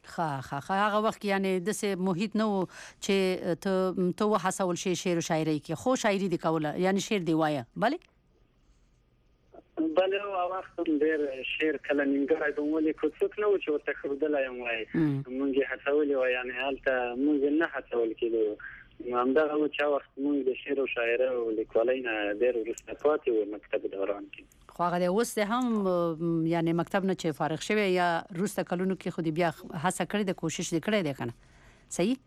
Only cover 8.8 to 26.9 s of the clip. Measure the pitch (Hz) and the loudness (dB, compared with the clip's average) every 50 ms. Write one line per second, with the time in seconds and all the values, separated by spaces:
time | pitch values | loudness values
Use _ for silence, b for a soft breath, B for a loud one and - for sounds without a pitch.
8.8 | _ _ _ _ _ _ _ _ _ _ _ _ _ _ - - _ _ _ - | _ _ _ _ _ _ _ _ _ _ _ _ _ _ -20 -20 _ _ _ -2
9.8 | 160 160 156 180 190 190 196 202 202 202 196 185 175 175 185 185 180 - - - | -2 2 4 4 4 4 0 -2 -4 -4 -2 -2 -2 -2 -4 -6 -8 -8 -8 -4
10.8 | 170 160 156 143 151 156 160 151 147 139 131 131 127 - - - 156 156 147 135 | -2 0 2 2 2 2 2 0 -2 -4 -4 -8 -8 -8 -4 -2 -2 -2 -2 -4
11.8 | - - 143 143 143 139 139 139 139 131 160 156 156 147 147 151 147 147 156 160 | -2 -2 0 0 2 2 2 0 2 2 0 0 0 -2 -2 -2 -2 0 0 2
12.8 | 156 156 151 - - 151 - - 202 190 - - 208 - - - - 156 147 143 | 0 0 0 0 -2 -2 0 0 -2 -2 0 0 2 2 2 2 0 -2 -2 -2
13.8 | - - 143 - - 143 139 139 156 151 151 139 135 127 127 123 120 120 117 113 | -2 -4 -6 -4 -4 -6 -2 -2 0 0 2 0 0 -2 -4 -6 -4 -4 -4 -4
14.8 | 107 - - 170 160 151 139 135 135 127 127 131 139 139 127 139 135 - 131 - | -4 -4 0 2 2 2 2 -2 -4 -6 -4 -2 0 2 2 2 0 0 -4 -4
15.8 | - 139 147 147 151 139 139 131 127 127 123 123 123 127 127 123 131 139 139 131 | 0 2 2 2 4 2 2 2 2 2 0 0 -2 -6 -6 -4 -4 -4 -4 0
16.8 | - 135 131 127 123 120 120 123 139 151 151 143 135 143 147 156 165 156 139 135 | 0 0 2 2 0 -2 0 0 2 2 2 4 2 2 2 2 0 0 -2 -8
17.8 | 127 - 120 117 117 113 110 - 120 113 113 113 110 104 107 B B B B B | -8 -2 0 0 0 0 0 -2 -2 0 2 2 2 2 0 B B B B B
18.8 | B B - - - 120 123 123 123 131 135 156 156 147 151 151 151 143 - - | B B -18 -12 -8 -4 0 2 2 4 4 4 4 4 2 0 0 0 0 0
19.8 | 147 147 143 135 - - _ 135 139 143 147 139 127 131 123 - - 147 139 135 | 0 2 0 0 -2 -6 _ -4 -2 0 0 0 0 -2 -2 -2 -4 -4 -2 0
20.8 | 131 - - 120 117 117 117 120 127 131 127 120 117 113 110 107 107 - - 113 | 0 -2 -2 -2 0 0 2 2 2 0 0 0 -2 -2 -2 -2 -4 0 2 2
21.8 | 117 123 127 131 127 120 110 107 104 101 104 104 120 123 120 117 107 113 120 - | 4 4 2 0 0 -2 -2 -2 0 -2 0 2 2 2 2 0 -4 -4 -6 -8
22.8 | - - - - - 147 151 151 - 131 117 110 104 101 107 101 - - - - | -10 -14 -14 0 2 2 2 2 0 0 2 2 0 -2 -6 -10 -8 -4 -4 -4
23.8 | - - 95 95 98 98 98 101 - - - - - _ - - - - - - | -4 -4 -4 -2 -2 -2 -2 -6 -6 -14 -16 -20 -20 _ -20 -20 -20 -20 -4 -2
24.8 | 170 175 170 175 180 180 185 214 247 240 - 220 208 196 233 247 262 240 226 214 | 0 0 2 2 0 2 2 0 0 0 0 -2 0 0 0 0 0 2 2 2
25.8 | 196 185 180 175 170 170 160 151 170 170 165 165 160 165 170 170 165 165 165 170 | 2 2 2 2 2 0 0 0 0 0 2 2 2 2 2 2 2 2 2 0
26.8 | 165 - | 0 0